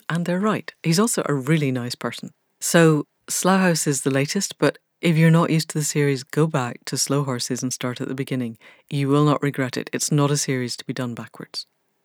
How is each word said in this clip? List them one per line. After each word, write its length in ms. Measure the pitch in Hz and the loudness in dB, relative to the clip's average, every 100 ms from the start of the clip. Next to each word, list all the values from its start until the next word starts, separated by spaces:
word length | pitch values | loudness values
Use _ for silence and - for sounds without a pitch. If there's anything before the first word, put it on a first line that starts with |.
| - | -2
and 160 | 165 | -4
they're 140 | 175 180 | -2 0
right. 340 | 214 165 - - | 0 -2 -6 -6
He's 180 | 165 170 | 0 2
also 220 | 233 - - | 2 0 -2
a 80 | |
really 380 | 143 127 160 139 | -2 0 0 2
nice 240 | 127 123 - | -2 -4 -6
person. 340 | 120 - - _ _ - | -8 -8 -14 _ _ -10
So 460 | - 175 160 151 - _ - | 0 6 6 4 0 _ -8
Slough 320 | - 180 190 | -2 2 4
House 260 | 185 165 160 | 4 2 0
is 160 | 135 | 0
the 80 | 139 | 0
latest, 480 | 135 147 202 - - | 0 0 -2 -4 0
but 200 | 143 - _ _ | 0 0 _ _
if 160 | 170 156 | 0 4
you're 140 | 165 | 6
not 200 | 165 170 | 6 4
used 200 | 160 - | 0 -2
to 80 | 160 | -4
the 60 | |
series, 400 | 151 151 143 135 | -2 0 0 -2
go 220 | - - 160 | -4 0 0
back 380 | 156 120 123 - | 0 -4 -8 -8
to 120 | 135 | -4
Slow 260 | - 139 | -2 0
Horses 380 | 139 123 - 123 | -2 -4 -4 -4
and 100 | 127 | -6
start 280 | - 123 120 | -6 -6 -6
at 80 | 135 | -6
the 60 | |
beginning. 440 | 131 131 131 120 113 - - - | -6 -6 -4 -6 -8 -18 -20 -8
You 180 | 143 139 | -2 2
will 160 | 143 | 4
not 180 | 151 139 | 4 2
regret 340 | 143 135 127 - | 0 -4 -4 -6
it. 140 | - | -8
It's 200 | 123 - | -6 0
not 180 | 147 143 | 2 2
a 60 | 143 | 0
series 400 | - 131 123 - | -2 -4 -4 -8
to 80 | |
be 80 | - | -10
done 220 | 127 127 | -8 -8
backwards. 520 | 117 110 - - - - _ _ _ | -8 -14 -16 -14 -12 -14 _ _ _